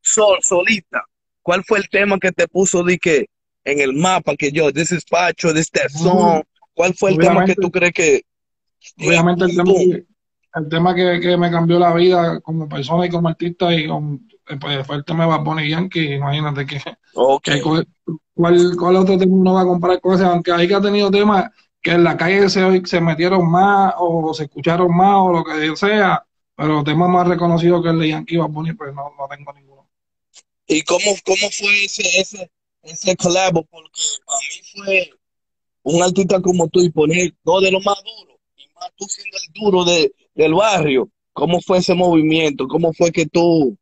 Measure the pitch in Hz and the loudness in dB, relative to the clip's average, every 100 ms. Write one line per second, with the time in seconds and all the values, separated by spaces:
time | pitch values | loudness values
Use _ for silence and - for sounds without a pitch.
0 | - - 214 190 - 175 185 214 _ 127 | -2 2 2 2 0 0 0 -4 _ -10
1 | - _ _ _ - 180 185 214 196 196 | -10 _ _ _ -4 -4 0 -2 0 -2
2 | 202 196 185 175 170 180 196 180 175 180 | 0 0 -2 -2 -2 0 0 0 0 0
3 | 180 151 104 _ _ _ - 143 139 135 | 2 0 -2 _ _ _ -6 -2 -2 0
4 | 185 185 156 147 143 147 151 139 165 175 | 0 0 -2 -4 -4 0 -2 0 -4 -4
5 | - 165 175 165 175 156 165 165 135 143 | -2 -2 -2 -2 -2 -2 -2 -2 -4 -2
6 | 170 180 175 160 - _ _ - 175 180 | 0 4 4 2 -2 _ _ -2 -2 0
7 | 196 160 175 185 190 185 180 185 175 170 | 0 2 4 4 2 0 -2 0 -2 2
8 | 165 131 - _ _ _ _ _ - _ | 2 2 0 _ _ _ _ _ -20 _
9 | 156 165 175 175 185 175 180 190 180 170 | 0 2 2 2 0 0 2 4 2 0
10 | - _ _ _ _ 170 151 165 180 175 | -8 _ _ _ _ -10 -6 0 0 2
11 | 180 175 175 180 175 170 165 175 175 170 | 0 0 0 0 0 0 2 2 2 4
12 | 180 180 170 160 - 160 151 143 135 170 | 2 2 0 -4 -8 -8 -8 -10 -4 -2
13 | 175 175 170 160 170 170 175 165 156 156 | -2 -2 -2 -2 -8 -4 -2 0 -2 -6
14 | 151 143 - _ _ 147 147 143 139 147 | -8 -10 -14 _ _ -12 -8 -8 -8 -10
15 | 143 165 165 156 156 156 151 160 185 175 | -6 -2 0 0 -2 -4 -4 -4 -4 -4
16 | 156 139 143 147 151 143 135 143 156 123 | -4 -4 -4 -4 -4 -6 -8 -10 -12 -18
17 | _ - 127 139 - 143 156 160 165 _ | _ 0 2 2 0 -2 0 -2 -4 _
18 | - 160 _ - 170 175 175 175 180 185 | -14 -14 _ -2 2 4 4 0 0 2
19 | 190 185 185 190 185 185 185 180 180 180 | 2 2 2 4 4 2 2 0 0 0
20 | 180 185 185 175 170 170 175 196 202 208 | 0 2 2 0 0 0 2 2 0 0
21 | 202 202 208 202 - _ _ _ - 170 | 2 2 2 2 -2 _ _ _ -2 2
22 | 170 143 165 196 196 196 185 185 185 180 | 2 0 0 2 2 2 2 2 0 -2
23 | 170 151 175 190 170 170 196 202 190 - | 0 0 0 2 2 2 2 2 0 0
24 | 175 165 160 156 151 - 151 170 180 175 | -2 -2 -4 -6 -10 -6 -4 0 0 2
25 | 190 202 185 170 165 156 156 156 196 214 | 4 4 2 0 -2 -4 -4 -2 0 2
26 | 190 160 _ _ _ - 151 151 147 151 | 2 0 _ _ _ -6 -2 0 0 0
27 | 180 180 175 170 170 170 170 175 165 165 | 2 2 2 0 0 2 2 2 0 0
28 | 156 156 156 165 156 151 165 - 147 143 | -2 -4 -4 -4 -4 -4 -8 -8 -12 -14
29 | 143 143 139 139 143 139 139 139 139 _ | -16 -14 -14 -14 -20 -20 _ _ _ _
30 | _ _ _ - _ _ _ 156 - 180 | _ _ _ -20 _ _ _ -4 -2 -2
31 | 202 190 - 190 202 - 202 202 202 - | 0 -4 -2 -2 -2 -6 -2 -2 -2 -6
32 | 196 175 190 208 180 _ _ _ 156 170 | -2 -2 -4 -8 -18 _ _ _ -20 -8
33 | 185 180 180 180 185 165 160 - - - | -4 -2 -2 0 0 -2 -4 -20 -20 -8
34 | - - _ 698 147 - - 196 196 190 | -6 -6 _ -10 -10 -16 -20 -14 -4 -4
35 | 175 _ _ _ _ _ _ _ - 165 | -4 _ _ _ _ _ _ _ -2 2
36 | 180 185 190 196 185 180 165 180 180 160 | 2 0 0 0 0 0 0 2 2 2
37 | 151 170 180 _ - 185 190 190 202 202 | 0 0 -2 _ -2 2 2 0 -2 -4
38 | - - _ _ _ _ _ _ 719 _ | -6 -20 _ _ _ _ _ _ -20 _
39 | 196 - - 190 - 196 214 185 175 175 | -12 -12 -12 -16 -16 -4 2 4 4 2
40 | 143 _ _ - 160 165 220 190 151 131 | 0 _ _ 0 2 4 2 2 2 0
41 | 110 _ _ - 147 175 - 185 180 175 | -2 _ _ -6 -2 -2 0 0 2 2
42 | 180 165 156 160 156 139 131 156 170 156 | 4 4 2 2 0 -2 -4 -2 -2 0
43 | 170 165 156 175 170 165 135 101 | 0 0 -2 0 2 2 0 -2